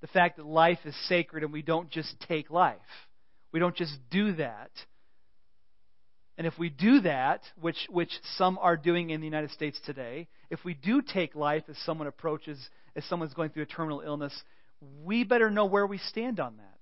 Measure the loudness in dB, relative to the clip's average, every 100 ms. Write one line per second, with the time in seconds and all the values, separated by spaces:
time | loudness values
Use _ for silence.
0 | 0 4 4 2 0 6 6 4 -4 -10
1 | 0 0 0 -6 -6 -6 -2 -2 -2 -8
2 | -8 -12 -6 -6 -2 2 2 2 -16 -20
3 | -20 -20 -20 -20 -6 0 0 0 -6 -6
4 | -2 0 0 0 -4 -6 -16 -18 -20 -20
5 | -20 -20 -20 -20 -20 -20 -20 -20 -20 -20
6 | -20 -20 -20 -4 -4 -2 -6 2 6 8
7 | 6 2 0 0 -6 -4 -4 -4 -4 -2
8 | -2 -6 -12 2 2 4 2 4 4 2
9 | 0 -4 -4 -4 -6 -6 -8 -6 -12 -10
10 | -8 -10 -12 -20 -12 -10 -8 -4 2 2
11 | 2 -2 -2 0 0 0 -4 -8 -6 -4
12 | -6 -6 -6 -4 -8 -14 -16 -20 -14 -12
13 | -6 -4 -4 -4 -6 -4 -8 -6 -6 -6
14 | -6 -6 -6 -10 -18 -20 -20 -20 -20 -16
15 | -2 0 4 4 4 4 4 4 0 -4
16 | -8 -6 -6 -4 -6 -8 -20 -20